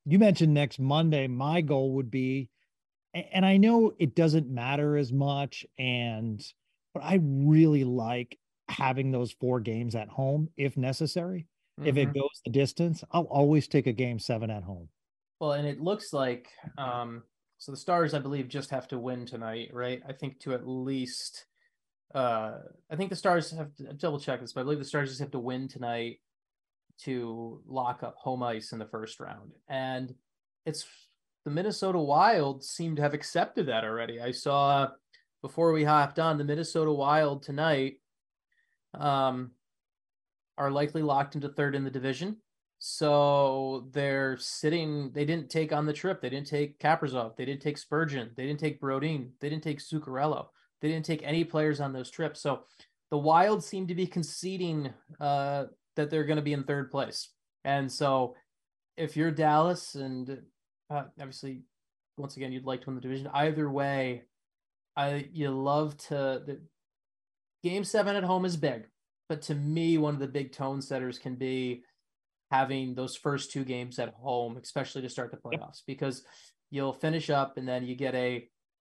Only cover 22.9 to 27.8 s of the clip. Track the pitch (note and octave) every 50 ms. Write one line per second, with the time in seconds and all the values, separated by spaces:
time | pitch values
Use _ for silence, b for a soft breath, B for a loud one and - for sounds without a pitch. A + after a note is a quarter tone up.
22.9 | D#3 D#3 G3 F#3+ F#3+ D#3+ - F#3+ F3 E3+ D3+ - D#3+ D#3+ D3+ D3 - - C#3 -
23.9 | D3 C#3+ - E3 D3 C#3+ - - C3 B2 B2+ A2+ - C3 B2+ C#3 D3+ D3 C3+ -
24.9 | - D3 C#3+ C3+ C3 B2+ C#3+ C#3+ - B2+ A#2 B2+ B2+ B2+ C3+ B2+ - B2+ B2 A#2+
25.9 | A#2 A#2 A#2 A#2 A2+ - _ _ _ _ _ _ _ _ _ _ _ _ _ _
26.9 | _ - - C#3 C3 B2 A#2 A#2 A2+ A#2 A#2 A2+ A2+ - - - B2+ C3